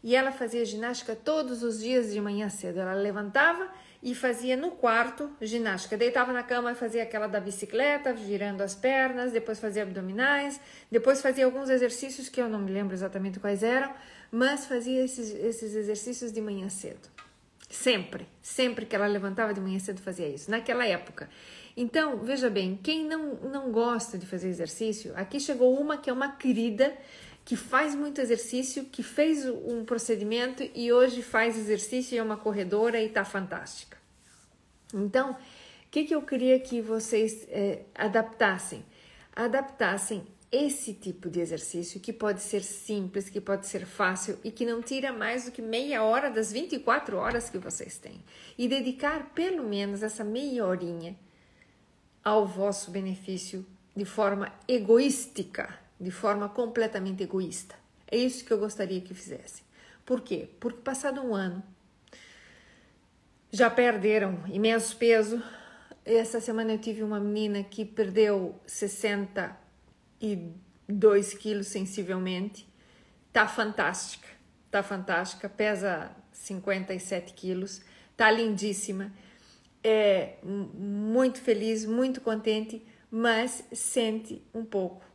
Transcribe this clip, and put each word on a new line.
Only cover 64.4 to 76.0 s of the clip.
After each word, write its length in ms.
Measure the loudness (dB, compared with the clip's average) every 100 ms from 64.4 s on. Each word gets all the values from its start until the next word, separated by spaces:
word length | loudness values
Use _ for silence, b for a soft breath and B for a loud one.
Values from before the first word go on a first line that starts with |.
| -4
imenso 480 | 2 2 2 0 2
peso. 440 | 6 6 4 -2 B B B B B -14 2
Essa 340 | 4 4 -4
semana 340 | -2 -2 0
eu 60 | -2
tive 240 | -2 -4
uma 160 | -2 -2
menina 440 | -2 0 0 -2
que 200 | -4 -8
perdeu 720 | -6 0 2 6 6 4 0 -6 -12
sessenta 920 | -6 -4 -2 -2 0 -2 -4 -6 -10 _ _ _ _ _ _
e 280 | -4 -2 -6 -14 -20 _ -4
dois 460 | 6 8 8 4
quilos 340 | -6 -4 -4 -4
sensivelmente. 1000 | -4 -4 -4 -4 -2 -2 -2 -4 -8 -20 b b b b b _
Tá 140 | 2 2
fantástica, 800 | 2 -2 0 0 -2 -8 -12 -18 -20 _ _ _
tá 100 | -2
fantástica, 680 | 0 -6 0 0 -2 -6 -10
pesa 640 | 0 0 2 -2 -4